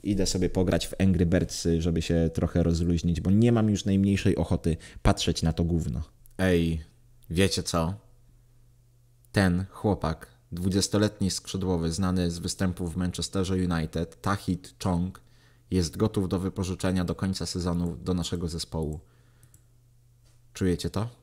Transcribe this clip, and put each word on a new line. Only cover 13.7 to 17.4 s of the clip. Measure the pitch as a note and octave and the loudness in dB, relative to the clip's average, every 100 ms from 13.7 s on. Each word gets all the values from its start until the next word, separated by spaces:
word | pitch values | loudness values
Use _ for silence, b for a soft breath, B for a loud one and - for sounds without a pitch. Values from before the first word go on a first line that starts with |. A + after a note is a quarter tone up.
| E2 D#2+ D#2+ E2+ - | -2 -2 -4 -6 -6
Tahith | G2 G2+ - F2 - - | -4 -4 -2 -4 -6 -6
Chong, | G2+ F2 F2+ - b b b b _ | -2 -2 -2 -8 b b b b _
jest | F#2 E2 F#2 | -2 -2 0
gotów | G#2+ G#2+ F#2 | 0 0 -2
do | F#2 | -2
wypożyczenia | F#2 - F#2 F2+ F#2+ F#2 F2+ | -4 -4 -6 -2 -2 0 -2
do | E2+ | -2
końca | F#2+ F#2 | -4 -4